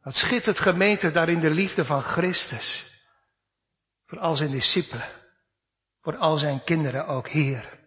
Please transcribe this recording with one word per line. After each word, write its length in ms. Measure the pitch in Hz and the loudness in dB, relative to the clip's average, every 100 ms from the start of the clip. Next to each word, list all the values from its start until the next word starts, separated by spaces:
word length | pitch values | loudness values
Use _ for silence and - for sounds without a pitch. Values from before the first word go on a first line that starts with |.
Wat 160 | - 123 | 0 2
schittert, 420 | - 247 - 202 | 2 2 0 2
gemeente, 520 | 190 175 196 208 175 | 2 4 2 2 2
daarin 300 | 160 165 170 | 2 2 2
de 100 | 160 | 2
liefde 340 | 156 190 - | 2 0 0
van 180 | 143 143 | 0 -2
Christus. 880 | 127 - 175 175 - 110 - - - _ _ _ _ _ _ _ _ _ _ _ _ | -2 -2 0 2 0 -2 -6 -6 -10 _ _ _ _ _ _ _ _ _ _ _ _
Voor 120 | 170 | -6
al 180 | 180 147 | -2 0
zijn 140 | 151 | -2
discipelen. 580 | 135 - - 165 120 - - _ _ _ _ _ _ _ _ | 2 4 4 0 -8 -12 -14 _ _ _ _ _ _ _ _
Voor 160 | - - | -8 -2
al 200 | 160 156 | 0 0
zijn 280 | 147 135 | -2 -4
kinderen 420 | - 165 147 127 - | -2 0 0 -4 -4
ook 220 | 135 - | -6 -2
hier. 500 | 156 139 131 - - | 0 0 -2 -10 -20